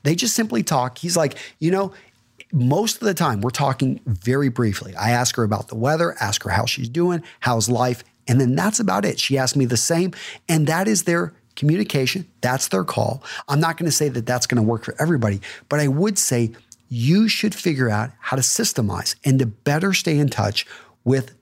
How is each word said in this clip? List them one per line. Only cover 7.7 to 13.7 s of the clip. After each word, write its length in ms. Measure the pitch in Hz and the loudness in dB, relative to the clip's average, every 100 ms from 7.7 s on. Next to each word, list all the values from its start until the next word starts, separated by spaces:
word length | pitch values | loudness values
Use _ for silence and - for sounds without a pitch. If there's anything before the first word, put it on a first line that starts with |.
| 120 127 120 - _ - | 2 0 -2 -10 _ 2
and 120 | 123 | 4
then 140 | 127 | 4
that's 240 | 135 190 214 | 2 0 0
about 260 | 226 190 | 0 0
it." 140 | 196 117 | 0 -2
She 180 | - 135 | 0 0
asked 200 | 131 143 | 2 0
me 80 | |
the 120 | 123 120 | 2 0
same, 360 | - 165 185 - - - - | 0 0 0 -4 -16 -14 0
and 200 | 160 151 | 2 2
that 180 | 165 196 | 0 0
is 160 | 208 | 0
their 300 | - 170 170 _ _ - | 0 0 -2 _ _ -2
communication. 720 | 147 175 202 147 131 190 175 _ | 0 2 0 0 0 -2 -8 _
That's 260 | 123 131 - | -2 -2 -2
their 160 | 190 | -2
call. 400 | 175 - - 139 - - - | -2 -2 -2 -4 -10 -14 -2
I'm 120 | 143 | 0
not 160 | 165 | 0